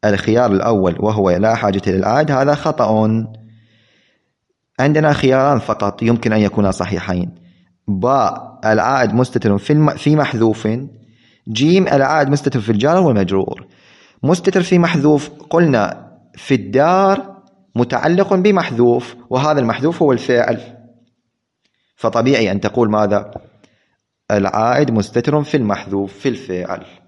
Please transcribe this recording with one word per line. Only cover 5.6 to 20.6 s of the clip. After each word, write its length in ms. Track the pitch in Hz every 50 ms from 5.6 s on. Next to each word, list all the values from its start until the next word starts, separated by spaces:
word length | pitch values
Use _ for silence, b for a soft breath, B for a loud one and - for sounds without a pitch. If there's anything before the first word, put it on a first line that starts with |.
| - - 110 - 107 101 98 - 117
يمكن 300 | 113 120 117 - 123 110
أن 80 | 110
يكونا 300 | 107 101 - - 101 98
صحيحين: 640 | 92 - 90 87 95 85 85 95 92 90 87 85 - b b b b b b b b b _ -
باء، 720 | 101 95 92 123 135 139 117 95 - - - - - - -
العائد 500 | 107 110 107 92 117 135 135 127 110 104
مستتر 440 | 117 127 127 - 117 - 113 101 98
في 140 | - - 151
الم-، 240 | 151 156 147 -
في 200 | - - 147 151
محذوف. 520 | 151 143 - - 113 113 113 107 110 - 110 110 123 135 135 - - b b b b b b b b b -
جيم، 400 | 113 110 135 156 175 190 185 -
العائد 400 | - 139 139 135 151 160 147 135
مستتر 320 | 143 147 - 143 - 131
في 120 | 104 107 113
الجار 300 | 101 113 143 165 185 190
والمجرور. 640 | 160 123 104 98 87 98 95 95 - - - - b b b b b b b b b b b b
مستتر 400 | 131 170 175 - 202 185 190 180
في 160 | - 185 175
محذوف، 520 | 170 165 170 165 135 147 151 143 147 - - - - -
قلنا 600 | - 165 175 160 135 113 101 - - - - - - - _ _ _
في 200 | - - - 143
الدار 840 | 123 101 101 104 127 143 160 180 190 196 196 196 196 - - - - _ _ _ _ _ _ _
متعلق 580 | 120 120 120 - - - 156 170 180 196 190 196
بمحذوف، 840 | 185 185 214 208 208 - - 135 113 120 120 120 123 120 - - - - -
وهذا 300 | 123 127 139 151 151 143
المحذوف 420 | 127 113 113 113 120 156 175 175 180
هو 100 | 147 131
الفاعل، 480 | 117 117 - 127 120 117 - 113 107